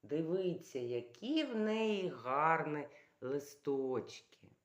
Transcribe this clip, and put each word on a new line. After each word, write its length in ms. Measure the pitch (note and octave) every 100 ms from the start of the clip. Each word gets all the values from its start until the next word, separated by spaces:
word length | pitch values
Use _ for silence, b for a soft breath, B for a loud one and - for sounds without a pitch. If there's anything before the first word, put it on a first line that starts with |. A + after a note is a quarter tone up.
Дивіться, 760 | A2 D3+ D#3+ F#3+ F#3 E3 - C3+
які 640 | A#2+ A#2+ - - A3+ D#4+
в 120 | C#4 A3
неї 540 | G#3+ A3 A3 G3+ F3+
гарні 760 | - A#2+ C#3 D#3 D#3+ D#3 D3+ C#3+ B B B
листочки. 1300 | B2+ C#3+ C#3+ - - C3+ C3+ B2 - - - - - -